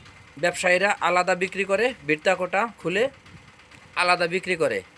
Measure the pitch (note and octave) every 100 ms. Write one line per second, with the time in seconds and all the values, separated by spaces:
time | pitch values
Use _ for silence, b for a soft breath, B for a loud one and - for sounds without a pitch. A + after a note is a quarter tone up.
0 | - - - - E3+ F3 F#3 F3+ G3+ G3
1 | D#3+ F3+ F3+ F3+ F#3 F#3 F#3+ G3 B3 A#3
2 | C#3+ D3+ G3 F3+ F3+ F#3+ A3+ - E3+ F#3
3 | C4+ - - - - - - - - -
4 | F3+ F3+ E3+ F3+ F3+ F3 C#3+ G2+ F2+